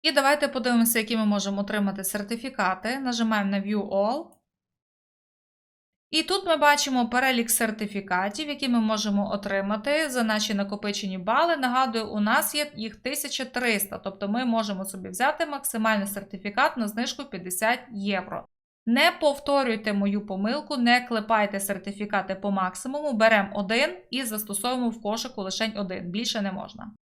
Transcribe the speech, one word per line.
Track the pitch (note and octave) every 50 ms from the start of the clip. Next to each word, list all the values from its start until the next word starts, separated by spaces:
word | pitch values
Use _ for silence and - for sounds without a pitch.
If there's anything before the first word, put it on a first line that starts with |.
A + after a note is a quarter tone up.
І | - D#4
давайте | C#4+ C#4+ C4+ C4+ D4 D4 D4 C#4
подивимося, | C#4 C4 A#3 B3 A#3+ A#3 A#3 A#3 - A#3
які | A3 G#3+ A#3+
ми | A3 A3
можемо | G#3 G#3 G3+ G3 G3 G3+ G3
отримати | G3+ G3+ A3 G#3+ G3+ G3+ F#3+ G3 F#3+
сертифікати. | - - G#3 G3+ G3+ A#3 A#3 A#3 C4+ C4 - G3+ F3+ F#3 F#3 - G#3+ B3 C#4
Нажимаємо | C4+ B3+ A#3+ A3+ A#3 A3 A3 G#3 G3+ G3
на | G3 G3+
View | G3 G3+ G#3+ G#3 G3 G#3
All. | - G3 G3+ G#3+ B3 D4+ E4+ - - _ _ _ _ _ _ _ _ _ _ _ _ _ _ _ _ _ _ _ _ _ _ _ _ _ _ _ _ _ _ _ _ _ _ _
І | - D#4
тут | D#4 - F4+ G4 F#4+
ми | F#4 D#4+
бачимо | D4 D4 D4 C#4+ C#4+ - C#4+ C4 B3+ A#3+ A3+
перелік | A#3+ B3 B3+ C4 B3+ A#3 A#3 A#3
сертифікатів, | - - A#3 A3 G#3+ G#3+ G#3+ G3+ - G3+ G3 - F#3 F3+ F#3+ G#3 G#3+ - D#4 D4
які | C#4+ C#4+ C#4 C4
ми | A#3+ A#3+
можемо | A3 G#3+ A3 G#3 G#3+ G#3+ G3+ G3+ G3+ -
отримати | - G3+ G3+ G3+ G3 G3 G3 G3 G#3 A3 G#3+ C#4 C#4+ D#4 D#4+ D4
за | B3+ B3+
наші | A#3 A3 G#3+ G#3+ G#3 - G#3+
накопичені | G3 G3+ G3 G#3 G#3 - G#3 G3+ - - G3 F#3 F#3
бали. | F3 G#3 A#3 C#4 E4 E4+ E4
Нагадую, | D4 C4 B3 A#3+ C4 C4 B3 A3 A3+ A3 -
у | - G#3
нас | G#3 G#3+ A#3 D4 D#4 D#4 -
є | D4 D4 D4 D4
їх | G#3 G#3+ A3 G#3
тисяча | - _ B3+ C#4+ D4 - C#4 - - C4
триста, | C4 - B3 B3 A#3+ A3 G3+ G3+ G3+ G3 -
тобто | - G3 G3 G3 G3+ G3+
ми | G#3 A#3+ C4
можемо | A#3+ A3+ A3+ A3 G#3 G3+ F#3 F#3+
собі | G3+ - G3 F#3 F#3+
взяти | F#3 - B3 C#4 D4+ - E4+
максимальний | D4+ D4 C#4 C#4 - - A3+ A3 A3+ A3 G#3 G3
сертифікат | G3 G3+ G3+ G3 - - G3 - G#3 G#3 - C#4 D#4 -
на | B3+ A3 G#3
знижку | G#3+ G#3+ B3 - - - C#4
п'ятдесят | - - F3+ F3+ F3+ F3+ - A3 A3 A#3+ B3 B3 -
євро. | A#3 G3+ G3 G#3 G3+ F#3 F3+ F#3 F3 - - _ _ _ _ _ _ _ _
Не | A3+ A#3 C4+ D4+ F4 F4 -
повторюйте | D#4+ D4 C#4 C#4 - - C#4+ C#4 C4+ B3 A3+ A3 A3 A3
мою | G3+ G3+ G3 G3+ G3 G#3 G#3
помилку, | - F#3+ F#3+ G3 G#3+ B3+ D4+ D4 - D4
не | C4 A#3+ A#3+ A#3+ B3 A#3+
клепайте | - A#3+ A3 G#3+ A3 A3+ G#3+ G#3 G3+ G#3 G3
сертифікати | G3 - G3+ F#3 - G3+ G3 G3 G#3 G#3 - G3+ F#3+ - F#3+
по | F#3+ - G3+
максимуму, | G3 F#3+ F#3 F#3 F#3 - - C4 C4+ D4 D4+ D4+
беремо | B3+ G#3 A3 A3+ A3 G#3 G3 G3 -
один | G#3 G3+ F#3 A3+ A#3+ C#4+ D#4+ F4+ - - _
і | - B3+ C4+
застосовуємо | A3+ G#3+ G#3+ G#3+ - G3+ - - B3 B3+ B3+ B3 A#3
в | A3+ A#3
кошику | - G#3 G#3+ A#3 A3+ B3+ - -
лише | G3 F#3+ F#3+ - A3 A3 G#3+
один, | G#3 G3+ F3+ F#3 F#3+ F3+ F3
більше | F3 G#3 A#3+ - - A3+
не | G3+ G3
можна. | F#3+ F#3+ - - - - - G#3+ - - _